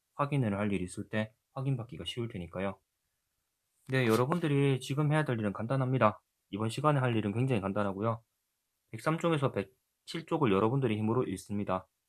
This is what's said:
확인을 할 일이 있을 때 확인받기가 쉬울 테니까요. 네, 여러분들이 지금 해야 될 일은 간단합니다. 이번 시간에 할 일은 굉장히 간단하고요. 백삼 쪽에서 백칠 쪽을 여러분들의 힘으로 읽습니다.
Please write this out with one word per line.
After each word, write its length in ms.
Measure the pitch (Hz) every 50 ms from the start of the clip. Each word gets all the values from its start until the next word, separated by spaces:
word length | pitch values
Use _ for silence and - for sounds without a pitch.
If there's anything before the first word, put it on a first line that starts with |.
| _ _ _
확인을 440 | - 143 139 147 139 123 107 101 98
할 140 | 104 104
일이 120 | 101 90 90
있을 260 | - - 107 98 -
때 240 | - 107 110 110 - _ _ _ _
확인받기가 520 | 139 131 139 135 120 113 - - - 104
쉬울 240 | - - 123 120 113
테니까요. 480 | - 95 85 82 - 90 95 98 95 - _ _ _ _ _ _ _ _ _ _ _ _ _ _ _ _ _ _ _ _ _ -
네, 180 | 131 131 127
여러분들이 720 | 113 110 113 127 139 175 175 170 151 143 139 139 139 135 123
지금 320 | - - 135 143 151 143
해야 140 | 151 156 147
될 140 | 139 123 107
일은 120 | 107 104
간단합니다. 720 | 95 - 107 120 135 135 131 127 131 123 113 107 104 - _ _ _ _ _ _
이번 180 | 98 101 110 113
시간에 300 | - - 139 151 147 139
할 160 | 127 123 117 110
일은 160 | 104 104 98
굉장히 260 | 117 127 135 127 101
간단하고요. 640 | 95 98 95 104 101 101 95 98 107 117 113 113 - _ _ _ _ _ _ _ _ _ _ _ _ _
백삼 260 | - 117 - 156 160 165
쪽에서 340 | 175 170 160 147 135 123
백칠 760 | - 101 - - _ _ _ _ _ _ _ - - 165 165 -
쪽을 240 | 170 156 147 110 92
여러분들의 420 | 98 107 113 131 139 135 117 110
힘으로 280 | 107 107 110 117 127 123
읽습니다. 640 | - 98 92 - - 104 104 101 98 92 92 - _ _ _ _